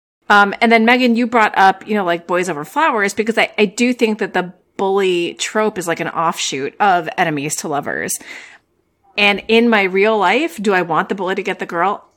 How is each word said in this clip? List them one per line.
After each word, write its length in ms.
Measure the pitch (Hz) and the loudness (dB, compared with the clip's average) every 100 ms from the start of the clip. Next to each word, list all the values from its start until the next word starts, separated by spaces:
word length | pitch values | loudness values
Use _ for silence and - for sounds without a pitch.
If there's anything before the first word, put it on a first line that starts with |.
| _ _ - | _ _ 2
Um, 260 | 208 202 - | 4 4 2
and 100 | 233 | 2
then 140 | 226 | 4
Megan, 320 | 220 254 254 226 | 4 4 4 2
you 100 | 240 | 2
brought 300 | 240 214 - | 2 2 4
up, 280 | 190 190 - | 2 2 -4
you 80 | |
know, 100 | 214 | -2
like, 220 | 180 175 175 | 0 -2 -2
Boys 200 | 175 185 | -2 -2
Over 160 | 147 | -6
Flowers, 480 | 151 285 320 233 196 | -6 -2 0 0 -2
because 240 | 220 220 220 | -2 -2 0
I, 160 | 180 - | -2 0
I 60 | 208 | 0
do 260 | - 240 | 2 0
think 260 | 247 220 214 | 2 0 0
that 140 | 190 | -2
the 180 | 180 180 - _ - | -4 -4 -10 _ -6
bully 580 | 190 196 190 175 175 | -2 0 0 0 -4
trope 420 | - - 214 214 214 | -6 -6 -2 -2 -2
is, 100 | 170 | -6
like, 120 | 160 | -4
an 80 | 165 | -4
offshoot 640 | - 165 - - 139 135 - | -2 -2 -2 -6 -6 -8 0
of 280 | 202 180 160 - | 2 2 -2 -4
enemies 380 | 170 147 147 - | -2 -2 -6 -8
to 120 | 170 | -6
lovers. 440 | 147 117 71 139 - - - - - _ _ _ _ _ - | -6 -4 -6 -6 -8 -12 -20 -20 -20 _ _ _ _ _ 0
And 240 | 202 202 - | 0 0 2
in 200 | 226 233 | 2 4
my 140 | 220 | 4
real 340 | 190 190 208 220 | 2 2 2 2
life, 460 | 180 233 320 - | 2 2 -2 -4
do 100 | 208 | 0
I 80 | 185 | 0
want 260 | 170 156 190 | 0 -2 -2
the 60 | |
bully 200 | 202 185 | -4 -4
to 80 | 196 | -4
get 160 | 196 180 | -6 -6
the 80 | 185 | -6
girl? 420 | 170 185 208 - | -2 -2 -2 -10